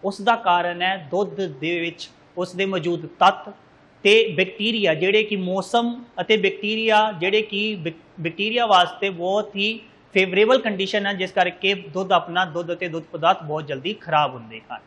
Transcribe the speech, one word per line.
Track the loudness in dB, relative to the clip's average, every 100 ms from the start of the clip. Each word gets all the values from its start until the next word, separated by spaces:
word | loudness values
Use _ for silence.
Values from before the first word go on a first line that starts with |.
ਉਸ | -6 -2
ਦਾ | 0 2
ਕਾਰਨ | 4 2 2 0
ਹੈ | -2 -2 -4
ਦੁੱਧ | -2 -2 -2
ਦੇ | -6 -4 -4 -2
ਵਿੱਚ | -4 -8 -18 _ _ -8
ਉਸ | -6 -2
ਦੇ | -2
ਮੌਜੂਦ | -2 -2 -4 -6
ਤੱਤ | 4 4 4 -10 -20 _ _ _ _
ਤੇ | 6 6 4 0
ਬੈਕਟੀਰੀਆ, | -2 -2 -4 0 0
ਜਿਹੜੇ | 2 2 2
ਕਿ | 0 -4
ਮੌਸਮ | -2 -4 0 0 0 -4 -12 -10
ਅਤੇ | 0 2
ਬੈਕਟੀਰੀਆ, | 2 -2 -6 -2 2 4 2 0
ਜਿਹੜੇ | 0 0
ਕਿ | 0 -4 -4 -4
ਬੈਕ-, | -8 -10 -20 -8
ਬੈਕਟੀਰੀਆ | -8 -4 -2 0 4
ਵਾਸਤੇ | 6 4 0 -6
ਬਹੁਤ | -4 -2 -2 -2 -4
ਹੀ | -4 -4 -14 _ _
ਫੇਵਰੇਬਲ | 0 2 4 4 4
ਕੰਡੀਸ਼ਨ | 2 -2 -2 -2 -2
ਹੈ, |
ਜਿਸ | -4 -4
ਕਰਕੇ | 0 0 0 -2
ਦੁੱਧ | -2 -4 -6 2
ਆਪਣਾ, | 2 2 -2 -2
ਦੁੱਧ | -4 -6
ਅਤੇ | -6 -6
ਦੁੱਧ | -8 -10
ਪਦਾਰਥ | 0 2 2
ਬਹੁਤ | 0 -6 -6
ਜਲਦੀ | -6 -6
ਖਰਾਬ | -8 0 0 0
ਹੁੰਦੇ | -4 -16 -18 -16
ਹਨ। | -16